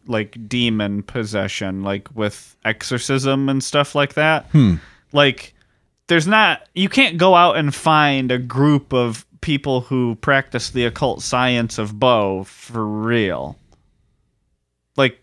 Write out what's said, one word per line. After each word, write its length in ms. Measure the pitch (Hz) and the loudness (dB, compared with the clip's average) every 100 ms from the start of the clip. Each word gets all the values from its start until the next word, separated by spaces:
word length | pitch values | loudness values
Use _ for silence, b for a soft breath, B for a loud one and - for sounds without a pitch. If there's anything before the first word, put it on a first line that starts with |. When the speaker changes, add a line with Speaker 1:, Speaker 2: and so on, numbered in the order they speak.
| - | -6
Speaker 1:
like, 420 | 113 107 117 107 | -4 -6 -12 -8
demon 540 | 123 120 107 104 101 | -2 0 0 -2 -4
possession, 800 | 104 123 107 104 101 - 98 95 | -6 -8 -4 -4 -4 -6 -8 -6
like, 260 | 98 98 - | -6 -6 -8
with 440 | 113 104 - - _ 110 | -6 -6 -6 -18 _ -4
exorcism 840 | 110 - 123 - 135 135 135 139 | -4 -6 -6 -2 -2 0 0 0
and 160 | 135 | -2
stuff 320 | - 147 143 147 | -2 -2 0 0
like 200 | 143 - | -2 0
that. 320 | 156 156 - | 0 0 2
Speaker 2:
Hmm. 280 | 151 110 80 b b b | 4 4 2 b b b
Speaker 1:
Like, 400 | 143 143 - - _ _ _ _ _ - | 2 2 0 -12 _ _ _ _ _ 0
there's 200 | 170 160 | 2 4
not, 400 | 220 202 143 - 175 | 4 4 0 -6 -2
you 140 | 190 | 0
can't 280 | 262 247 165 | 2 0 4
go 180 | 185 175 | 6 6
out 200 | 175 139 | 6 4
and 180 | 147 | -2
find 580 | - 160 151 147 135 127 | 0 2 4 4 0 -2
a 80 | 127 | -2
group 520 | 123 123 147 147 - | -2 0 2 2 0
of 320 | 131 120 110 - _ | -2 -2 -4 -14 _
people 400 | - 139 143 127 | -4 -4 -2 -4
who 360 | 120 131 120 110 | -2 -2 -2 -2
practice 560 | - 135 - 120 - | 0 0 0 -8 -6
the 120 | 127 | -4
occult 380 | 120 - 135 - | -4 -2 -4 -4
science 560 | - 127 127 120 117 - | -4 -2 0 0 -2 -6
of 200 | 104 104 | -8 0
Bo 460 | 127 117 98 95 | 2 4 2 -4
for 420 | 95 - - 117 107 | -8 -18 -12 -6 -6
real. 680 | 107 113 117 98 67 69 - _ _ _ _ _ _ _ _ _ _ _ _ _ - | -4 -2 0 0 -4 -8 -12 _ _ _ _ _ _ _ _ _ _ _ _ _ -2
Like, 240 | 131 - | -2 -2